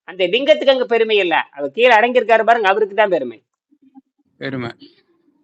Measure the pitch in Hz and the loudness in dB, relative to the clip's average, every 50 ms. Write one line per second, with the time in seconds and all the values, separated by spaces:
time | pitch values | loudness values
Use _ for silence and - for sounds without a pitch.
0 | _ - 185 185 185 175 196 247 277 294 302 - 269 269 262 254 240 196 233 226 | _ -18 -6 -4 -2 -2 -2 -2 2 2 0 2 2 0 0 0 0 -2 0 -2
1 | 226 220 214 202 190 170 156 139 117 - _ 143 147 139 139 214 240 254 233 208 | 0 0 0 0 0 0 0 -2 -2 -4 _ -10 -10 -8 -2 0 2 4 4 4
2 | 226 247 247 247 240 208 226 220 214 220 233 233 208 190 196 214 214 190 202 220 | 2 2 0 -2 0 2 2 2 4 2 2 2 2 0 0 0 -2 -2 0 0
3 | 214 202 175 151 131 120 113 - _ _ _ _ _ _ _ _ _ _ _ 269 | 0 0 0 -2 -4 -6 -10 -16 _ _ _ _ _ _ _ _ _ _ _ -20
4 | _ _ _ _ _ _ _ _ 135 135 135 127 120 113 - _ - - _ _ | _ _ _ _ _ _ _ _ -10 -8 -8 -8 -8 -10 -12 _ -20 -20 _ _
5 | _ _ _ _ _ _ _ _ | _ _ _ _ _ _ _ _